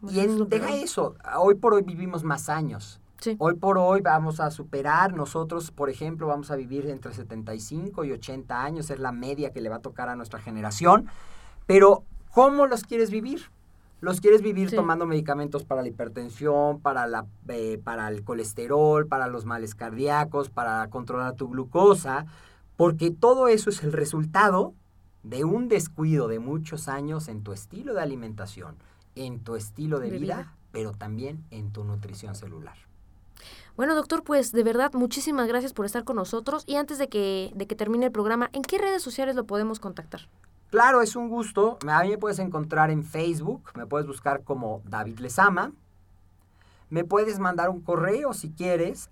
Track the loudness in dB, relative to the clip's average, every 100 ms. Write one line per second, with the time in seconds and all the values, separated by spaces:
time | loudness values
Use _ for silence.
0 | -4 2 2 2 2 0 0 -4 -4 -2
1 | -4 -4 -6 2 2 4 4 4 2 -4
2 | -6 -6 -4 -4 -4 -4 -4 -6 -14 -20
3 | _ -8 -6 0 0 2 2 4 4 4
4 | 4 2 2 -2 -4 -6 -8 -4 2 4
5 | 4 0 -4 -4 -4 -6 -8 -4 -4 -4
6 | -8 -4 -4 -4 -4 -8 -6 -6 -6 -8
7 | -12 -12 -12 -12 -10 -10 -8 -8 -8 -6
8 | -6 -6 -10 -12 -8 -6 -4 -6 -8 -6
9 | -6 -6 -6 -6 -6 -6 -8 -8 -10 -8
10 | -8 -8 -10 -12 -10 -8 -6 4 8 8
11 | 6 -10 -14 -16 -18 -6 6 10 10 10
12 | 4 -16 2 6 8 8 4 2 -2 0
13 | 0 0 -4 -8 -10 -20 -20 -20 _ -6
14 | -4 4 8 8 8 0 0 2 2 0
15 | 0 0 0 -2 -2 -6 -4 -4 -4 -6
16 | -8 -8 -12 -4 0 4 2 0 -2 0
17 | -2 -4 -8 -12 -10 -6 -4 -6 -6 -6
18 | -6 -6 -6 -6 -6 -8 0 4 6 4
19 | 2 -2 -2 -4 -6 -8 -8 -10 -10 -4
20 | 0 2 0 -2 -4 -4 -2 -2 -4 -8
21 | -6 -6 -6 -6 -8 -6 -2 6 8 8
22 | 2 -4 -6 -14 -20 -20 -8 2 4 4
23 | 0 4 6 6 6 4 2 -2 -2 0
24 | 0 0 2 4 6 6 2 -6 _ _
25 | _ _ -8 -2 0 0 2 2 0 -2
26 | 2 2 2 -2 -4 -6 -6 -10 -8 -6
27 | -6 -8 -8 -10 -10 -12 -14 -12 -6 -4
28 | -4 -6 -10 -12 -12 -14 -16 -18 -20 _
29 | _ -14 -12 -12 -10 -10 -10 -8 -4 -4
30 | -4 -6 -6 -6 -10 -20 _ -8 -8 -8
31 | -10 -8 -8 -10 -14 -12 -10 -8 -6 -6
32 | -8 -12 -14 -12 -14 -16 -16 -20 -20 -20
33 | -20 -20 -20 -20 -20 -20 -14 -2 0 0
34 | 0 -4 2 2 2 2 2 2 0 0
35 | -2 -2 -2 0 0 0 -2 -4 -4 -4
36 | -4 -4 -4 -4 -4 -6 -2 -4 -4 -4
37 | -2 0 -2 -2 -6 -8 -8 -4 -2 0
38 | 0 0 -2 0 -2 -6 -4 -2 0 -2
39 | -4 -4 -2 -2 -4 -4 -4 -6 -10 -12
40 | -14 -16 -18 _ -20 _ _ 6 6 6
41 | 4 0 -4 -4 -2 2 2 0 0 2
42 | 2 0 -4 -4 -4 -4 0 2 4 2
43 | -2 -4 -2 -2 -4 -8 -12 -16 -4 -4
44 | -4 -4 -2 -2 -4 -6 -4 -8 -8 -8
45 | -8 -10 -2 4 4 4 -2 -8 _ _
46 | _ _ _ _ _ _ _ _ _ -4
47 | 2 2 2 0 -2 0 0 -2 -2 0
48 | 0 0 -2 -6 -10 -6 0 0 0 -6
49 | -16